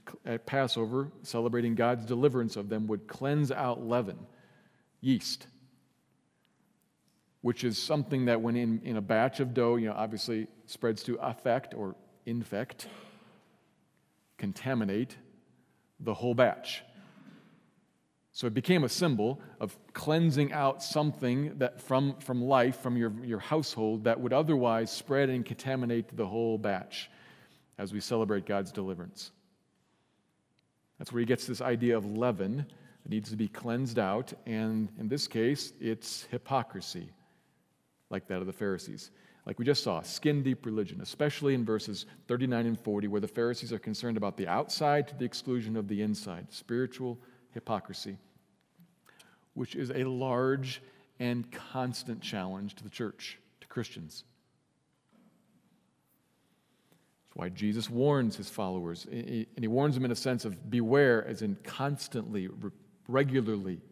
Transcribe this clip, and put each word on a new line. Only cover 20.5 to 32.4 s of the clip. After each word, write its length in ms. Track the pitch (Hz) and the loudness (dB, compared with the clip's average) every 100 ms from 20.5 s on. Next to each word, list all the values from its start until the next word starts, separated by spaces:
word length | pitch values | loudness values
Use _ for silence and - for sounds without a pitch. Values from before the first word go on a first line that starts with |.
out 300 | 147 139 135 | 4 2 2
something 760 | - 156 151 - 123 127 147 - | -2 2 2 2 0 2 0 0
that 240 | 123 - | 0 0
from, 380 | - 131 139 135 | 0 2 2 -2
from 260 | - 123 | -4 -2
life, 360 | 123 135 123 131 | 6 6 6 4
from 180 | 127 120 | 0 2
your, 120 | 117 107 | 0 -2
your 140 | 123 107 | -4 -4
household, 640 | - 156 147 - 110 110 | 0 0 0 0 0 2
that 160 | 113 117 | 2 2
would 140 | 123 | 4
otherwise 580 | 127 160 143 120 113 113 | 4 4 4 4 4 0
spread 380 | - - 139 135 | -4 0 2 4
and 120 | 127 | 2
contaminate 720 | 110 - 131 131 120 117 110 | -2 -6 -2 -2 0 0 -2
the 120 | 113 98 | -4 -2
whole 320 | 110 117 110 | 0 0 0
batch 520 | 104 92 - - - - - - - _ _ - | 0 -2 -4 -12 -12 -18 -20 -20 -20 _ _ -10
as 160 | 101 | -6
we 60 | 101 | -6
celebrate 440 | - 117 104 104 | -2 0 2 0
God's 280 | 92 101 92 | 0 -2 -2
deliverance. 580 | - 95 87 87 - - _ _ _ _ _ _ _ _ _ _ _ _ _ _ _ _ _ | -6 -6 -6 -10 -14 -18 _ _ _ _ _ _ _ _ _ _ _ _ _ _ _ _ _
That's 120 | - | -6
where 80 | 120 | -2
he 60 | 117 | 2
gets 200 | 123 - | 2 0
this 160 | 113 | -4
idea 340 | 127 117 120 113 | 0 2 4 2
of 80 | |
leaven 640 | 101 107 123 95 | 0 0 2 2